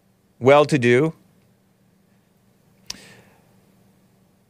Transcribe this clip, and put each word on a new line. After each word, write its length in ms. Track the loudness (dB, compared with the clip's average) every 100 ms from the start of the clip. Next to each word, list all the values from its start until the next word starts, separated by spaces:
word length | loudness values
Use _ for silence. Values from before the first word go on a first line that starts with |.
| _ _ _ -4
well-to-do, 720 | 2 2 2 -2 0 0 -2 -8 _ _ _ _ _ _ _ _ _ _ _ _ _ _ _ _ -20 -20 -20 -20 _ _ _ _ _ _ _ _ _ _ _ _